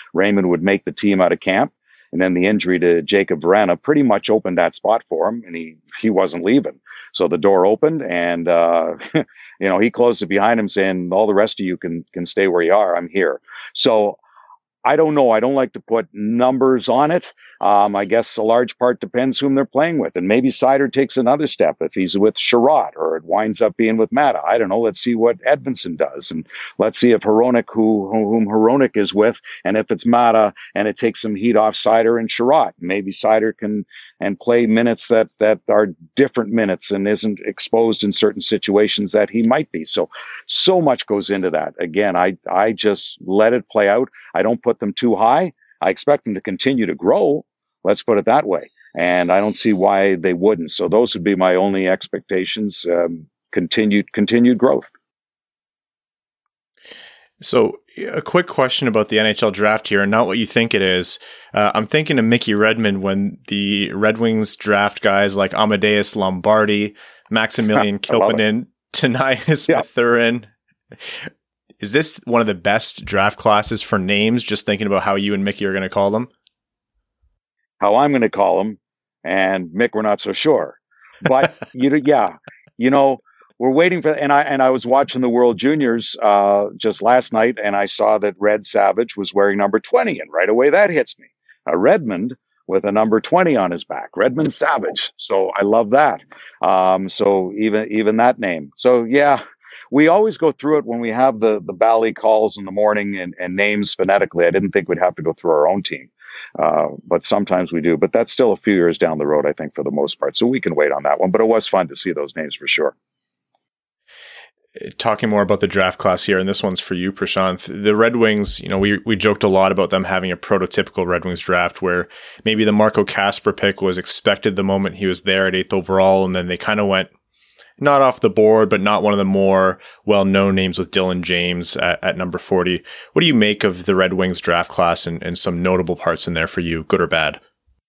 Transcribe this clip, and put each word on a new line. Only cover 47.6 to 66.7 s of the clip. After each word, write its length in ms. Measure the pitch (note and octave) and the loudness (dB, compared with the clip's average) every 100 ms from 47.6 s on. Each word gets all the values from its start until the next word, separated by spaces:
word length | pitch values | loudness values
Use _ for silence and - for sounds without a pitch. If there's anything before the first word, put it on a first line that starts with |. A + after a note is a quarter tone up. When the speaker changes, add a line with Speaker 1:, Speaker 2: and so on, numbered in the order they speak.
| _ _ | _ _
Speaker 1:
Let's 200 | F2+ G2+ | -2 -2
put 160 | - G#2 | 0 0
it 60 | G2+ | 2
that 200 | C3 G#2 | 0 0
way. 240 | F2+ - _ _ - | -4 -6 _ _ -4
And 360 | F2 F2+ F2 | 0 0 2
I 80 | F#2 | 2
don't 160 | G#2 G#2 | 2 -2
see 180 | A2+ | 0
why 420 | G2 G2 G2 G2 F#2 | 2 2 2 2 2
they 180 | F#2 | 0
wouldn't. 360 | F2 G2 E2+ D#2+ | 0 2 0 -2
So 180 | - F2 | -4 0
those 280 | F2+ A#2+ G2 | 2 2 0
would 80 | |
be 120 | F2 F#2+ | -2 2
my 200 | F#2 F2+ | 2 2
only 320 | G2 G2 F#2 | 2 0 0
expectations, 1000 | F#2 - G2+ - F#2 F#2 - G#2 F#2 F2 | -2 -4 -10 -6 -4 -4 -6 -6 -6 -4
um, 400 | F2 E2+ E2+ D#2+ _ _ | -2 -2 -4 -16 _ _
continued, 640 | - F2 - G#2+ G2+ F#2+ | -6 -2 0 0 0 -2
continued 460 | - G#2 A#2 A#2+ A2+ | -2 0 4 4 4
growth. 260 | B2+ C#3+ - _ _ _ _ _ _ _ _ _ _ _ _ _ _ _ _ _ _ _ - - - - _ _ | 2 0 -4 _ _ _ _ _ _ _ _ _ _ _ _ _ _ _ _ _ _ _ -20 -20 -20 -20 _ _
Speaker 2:
So 360 | - B2 A2 - _ - G#3 | -4 0 0 -4 _ -14 -10
a 100 | - | -10
quick 240 | - F3+ F3 | -4 -2 -2
question 420 | - B2+ - C3 | -2 -2 -2 -2
about 220 | A2 G#2 | 0 0
the 80 | G#2+ | 0
N 100 | G#2+ | 0
H 140 | G2+ | 0
L 100 | A2 | -2
draft 360 | G2 G#2+ G#2+ - | 0 0 0 0
here, 140 | G2+ | 0
and 100 | G2 | 0
not 160 | A2 G#2+ | 0 0
what 100 | A2 | -2
you 80 | A2 | -2
think 280 | A#2+ A#2 | -2 0
it 80 | G#2 | 0
is. 360 | F#2+ F#2 F2+ - - - - | 0 0 0 -2 -6 -20 -8
Uh, 180 | - G#2 | 0 0
I'm 140 | G#2+ G#2+ | 0 -2
thinking 320 | D#3 D3+ C#3 | -2 0 0
of 60 | A2+ | 2
Mickey 280 | A#2+ A#2 | 2 0
Redmond 480 | G#2 A2 A2+ G#2+ G2 | 2 2 2 0 -2
when 380 | G2 G2 G2 - - | -2 -2 -2 -6 -8
the 440 | G2+ G2+ G2+ G2+ | -6 -4 -2 -4
Red 240 | F#2+ G#2+ A2 | -2 -2 0
Wings 380 | A#2 A2 G#2+ - | 0 0 -2 -4
draft 460 | G#2 G2+ G2+ - | 0 0 0 0
guys 340 | G#2+ G2 G2+ G2 | 2 4 2 2
like 180 | F#2+ | -2
Amadeus 600 | - G#2+ G#2 G#2 G#2 G2+ A2 | 0 0 2 2 2 2 0
Lombardi, 800 | F#2+ F#2 G#2+ G#2+ G#2+ | -2 -2 2 2 2